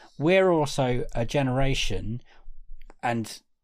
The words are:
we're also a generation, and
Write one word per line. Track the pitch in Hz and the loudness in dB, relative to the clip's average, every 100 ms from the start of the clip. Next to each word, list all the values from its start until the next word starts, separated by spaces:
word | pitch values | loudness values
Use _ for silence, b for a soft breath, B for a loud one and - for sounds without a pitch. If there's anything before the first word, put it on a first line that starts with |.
| - - | -16 -2
we're | 151 190 190 | 2 4 6
also | 165 143 - 127 123 - | 4 2 0 0 0 -2
a | 123 | -4
generation, | 113 147 131 131 139 131 - 90 95 120 b b b - - - - - | -2 0 0 2 2 2 0 0 -4 -6 b b b -14 -12 -12 -12 -6
and | 120 117 107 - _ _ | -4 -2 -4 -10 _ _